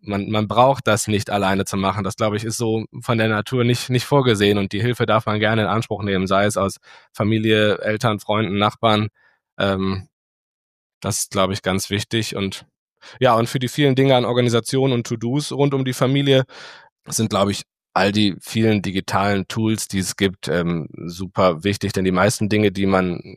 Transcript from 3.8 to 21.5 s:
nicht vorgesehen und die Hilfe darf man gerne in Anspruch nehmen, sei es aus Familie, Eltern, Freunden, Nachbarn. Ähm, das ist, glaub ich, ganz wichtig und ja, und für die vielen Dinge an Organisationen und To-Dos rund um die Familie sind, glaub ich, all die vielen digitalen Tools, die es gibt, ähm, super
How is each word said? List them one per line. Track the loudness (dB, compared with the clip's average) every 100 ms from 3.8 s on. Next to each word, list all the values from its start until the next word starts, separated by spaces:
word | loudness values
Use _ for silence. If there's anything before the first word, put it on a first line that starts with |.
| 0
nicht | -2
vorgesehen | 2 2 4 4 4 2
und | 0
die | -2
Hilfe | -2 -2
darf | 0 0 0
man | 0
gerne | 0 2
in | 0
Anspruch | -2 -4 -6
nehmen, | -2 -2 2
sei | 2
es | 2 0
aus | -2 -4 -20 -20 _
Familie, | -4 0 0 2 2 2 0
Eltern, | -2 -2 -2 -2
Freunden, | -2 -2 0 0
Nachbarn. | 0 2 0 2 -2 _ _ _ _ -4
Ähm, | -2 0 -2 -4 -8 _ _ _ _ _ _ _ _ _
das | -6 -4
ist, | -4
glaub | 0 0
ich, | 0
ganz | -2 -2 -2
wichtig | -6 -2 -4 -4
und | -4 -6 -8 -18 _ _ _ -14 0
ja, | 2
und | 4 2
für | -2
die | -4
vielen | 2 2
Dinge | 4 4
an | 4
Organisationen | 2 0 2 0 0 0 2
und | 0 -2
To-Dos | -4 -4 -4 -4
rund | 0 0
um | 0
die | -2
Familie | 0 0 2 4 4 2 -8 -20 -20 -20 _ -8
sind, | -2 0
glaub | 2 0
ich, | -2 -8 _ _
all | 0 2
die | 2 0 -2
vielen | -6 0 2 2
digitalen | 0 -4 -2 0 0 -2 -4
Tools, | -2 -2 -2 -4
die | -4
es | -4
gibt, | -2 -2 -2 -4
ähm, | -2 0 -4 -6 -12
super | -12 -10 -6 2 2